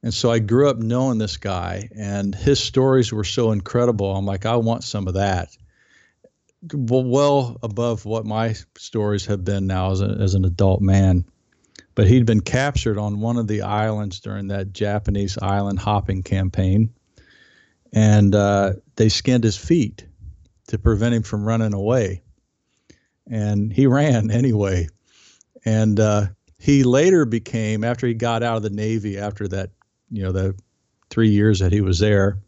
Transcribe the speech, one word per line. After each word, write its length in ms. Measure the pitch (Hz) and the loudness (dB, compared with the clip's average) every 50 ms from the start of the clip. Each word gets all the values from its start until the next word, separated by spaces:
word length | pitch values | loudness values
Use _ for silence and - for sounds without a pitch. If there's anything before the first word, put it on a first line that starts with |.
| - | -6
And 100 | 117 110 | -6 -6
so 200 | - - 120 117 | -2 0 0 2
I 80 | 113 | 2
grew 280 | 107 101 113 127 143 143 | 0 2 2 4 4 2
up 100 | 135 113 | 2 0
knowing 400 | 113 113 120 123 131 135 123 110 | -4 -2 -2 0 0 0 -2 -2
this 180 | 107 101 - | -4 -4 -8
guy, 520 | - - 101 95 90 87 87 90 95 101 110 - | -8 -8 -6 -6 -6 -6 -6 -8 -8 -10 -12 -14
and 380 | 107 107 101 101 101 101 101 95 | -12 -8 -6 -6 -4 -4 -6 -6
his 240 | 98 - 139 143 127 | -2 0 0 0 2
stories 540 | - - - 135 131 135 131 131 120 - - | 0 -4 -2 0 2 2 4 2 2 0 -2
were 100 | 107 104 | -6 -6
so 300 | - - - 120 113 110 | -6 -4 -2 0 0 0
incredible. 640 | 104 92 - - 120 120 123 117 104 101 98 95 | -2 -4 -4 -2 0 0 0 0 0 -2 -2 -2
I'm 100 | 95 98 | -4 -4
like, 180 | 101 98 98 98 | -4 -6 -4 -4
"I 100 | 110 117 | -2 -2
want 260 | 120 113 113 117 - - | 0 0 0 -2 -4 -6
some 240 | - - - 123 | -8 -8 -6 -4
of 80 | 120 104 | -4 -2
that." 420 | 95 98 101 92 90 85 - _ _ - _ _ _ _ _ _ _ _ _ _ _ _ - _ _ _ _ _ _ - 165 - | 0 0 0 -2 -2 -4 -8 _ _ -20 _ _ _ _ _ _ _ _ _ _ _ _ -20 _ _ _ _ _ _ -18 -10 -6
Well, 320 | 147 127 113 120 131 131 | -6 -2 0 2 2 2
well 540 | 127 120 139 143 143 143 143 131 120 113 - - | 2 2 2 4 4 4 2 0 -2 -6 -8 -10
above 420 | 117 104 104 117 120 117 107 - | -8 -4 -2 -2 -2 -2 -4 -4
what 200 | 104 110 113 107 | -6 -6 -6 -4
my 300 | 107 107 110 113 113 110 - - _ _ | -4 -4 -2 -2 -2 -4 -6 -10 _ _
stories 500 | - - - - 113 104 104 104 101 92 | -20 -20 -8 -6 -4 -2 -2 -2 -2 -2
have 180 | - 104 98 92 | -4 -4 -4 -2
been 220 | 92 101 98 98 | -4 -4 -2 -2
now 240 | 92 95 92 92 95 | -2 -2 -2 -2 -2
as 100 | 95 95 | -2 -2
a, 160 | 95 101 101 101 | -2 -2 -2 0
as 140 | 107 95 92 | 0 0 2
an 100 | 98 90 | 2 2
adult 360 | 90 87 - 98 98 95 - | 0 2 2 2 2 4 2
man. 440 | 101 95 95 98 98 95 90 87 87 - _ _ _ _ _ _ _ _ _ - _ _ _ | 2 4 4 4 6 4 4 2 0 -2 _ _ _ _ _ _ _ _ _ -20 _ _ _
But 100 | - 110 | 2 4
he'd 180 | 95 123 127 120 | 6 6 6 6
been 160 | 113 113 107 | 4 2 2
captured 580 | 90 - - 127 135 143 131 - - 120 107 101 | 2 0 -2 0 0 0 0 -2 -2 0 -2 -2
on 220 | 104 104 104 104 | -4 -4 -4 -4
one 160 | 107 117 120 | -2 -2 -2
of 120 | 120 117 101 | -2 -2 -2
the 140 | 107 104 101 | -4 -4 -4
islands 580 | 98 101 107 107 110 107 107 104 101 90 - | -4 -2 -2 -2 -2 -2 -4 -6 -8 -10 -12
during 260 | _ 104 101 101 98 98 | _ -10 -10 -8 -8 -6
that 240 | 101 98 98 98 98 | -6 -6 -6 -8 -6
Japanese 640 | - 107 104 101 104 104 - 101 98 101 98 95 - - | -4 -4 -2 -2 -2 -2 -2 -2 -2 -2 -4 -4 -4 -4
island 380 | 98 98 101 101 101 98 98 | -2 0 0 0 -2 -4 -4
hopping 420 | - - 104 101 92 - 98 92 92 | -2 0 0 0 0 -2 -4 -6 -4
campaign, 680 | - - 95 95 92 - - 95 92 92 104 113 110 - _ _ _ _ _ _ _ _ _ _ _ _ _ _ _ _ _ _ _ - | -2 -2 -2 -2 -2 -2 0 0 2 2 2 2 0 -2 _ _ _ _ _ _ _ _ _ _ _ _ _ _ _ _ _ _ _ 0
and, 420 | 104 107 107 107 104 101 98 98 | 2 4 6 6 6 6 4 4
uh, 400 | 104 101 101 101 101 98 98 98 - _ _ _ | 4 2 2 2 2 2 0 -2 -4 _ _ _
they 120 | - 113 107 | 2 2 2
skinned 360 | 101 - - - 127 123 113 | 2 0 0 0 0 2 2
his 120 | 113 101 | 0 -2
feet 500 | - - - 165 175 131 98 - - - - - _ - - - _ - _ _ _ _ - | -2 -2 0 0 2 2 -2 -4 -12 -20 -20 -20 _ -20 -20 -20 _ -20 _ _ _ _ -10
to 100 | - 107 | -10 0
prevent 360 | - 117 113 98 110 120 120 | 2 2 2 4 2 0 0
him 100 | 113 110 | 0 -2
from 200 | - - 104 104 | -2 -4 -4 -2
running 300 | 107 113 113 113 107 101 | -2 0 0 0 -2 -2
away. 480 | 98 98 107 123 131 110 95 95 90 _ _ _ _ _ _ _ _ _ _ _ _ _ _ _ _ _ _ _ _ _ - | -2 -2 0 0 0 0 -2 -4 -8 _ _ _ _ _ _ _ _ _ _ _ _ _ _ _ _ _ _ _ _ _ -10
And 440 | 120 110 104 104 104 101 101 110 101 | -6 -4 -2 -2 -2 -2 -2 -2 0
he 140 | 90 135 | 2 4
<laughs> 120 | 139 123 139 | 4 4 4
ran 320 | 143 156 131 117 104 110 | 4 2 2 2 2 0
anyway. 580 | 107 117 127 135 113 104 101 98 95 90 85 76 _ _ _ _ _ _ _ _ _ _ _ _ _ - _ | 0 0 2 2 2 2 0 0 0 -2 -2 -4 _ _ _ _ _ _ _ _ _ _ _ _ _ -10 _
And, 340 | 113 110 110 110 107 104 101 | -2 0 2 2 2 2 2
uh, 280 | 110 107 104 104 101 95 - _ _ _ _ _ | 2 2 2 2 0 -2 -6 _ _ _ _ _
he 260 | - - 143 139 135 | 0 2 4 4 4
later 400 | 123 123 135 156 185 190 175 151 | 4 4 4 4 4 4 4 2
became, 580 | 117 113 113 110 - - 113 110 107 107 107 107 | 2 0 -4 -6 -4 -6 -4 -2 -2 -2 -2 -2
after 240 | 117 120 117 - | -2 -4 -2 -2
he 80 | 123 117 | -4 -2
got 280 | 113 117 117 117 113 117 | -2 -2 -2 -2 0 -2
out 140 | 117 113 113 | -2 -2 -2
of 40 | 104 | -4
the 80 | 107 | -4
Navy, 480 | 98 104 107 110 113 113 101 107 98 98 | -6 -4 -4 -2 -2 -2 -4 -6 -8 -6
after 300 | 101 104 101 - 104 98 | -8 -8 -8 -6 -8 -6
that, 220 | 92 98 95 95 _ _ _ _ _ _ _ _ | -6 -6 -8 -8 _ _ _ _ _ _ _ _
you 120 | - 107 95 | -10 -6 -4
know, 80 | 92 | -4
the 240 | 90 95 95 95 98 95 _ _ _ _ _ _ _ _ _ _ | -2 -2 -2 -2 -4 -6 _ _ _ _ _ _ _ _ _ _
three 200 | - - 113 110 | 0 2 4 4
years 280 | 104 101 104 110 107 90 | 4 4 4 4 4 4
that 140 | 95 90 85 | 2 2 2
he 80 | 104 | 2
was 180 | 101 92 92 82 | 2 2 2 2
there 400 | 104 107 104 98 98 101 98 98 101 | 2 4 4 4 2 2 0 -4 -12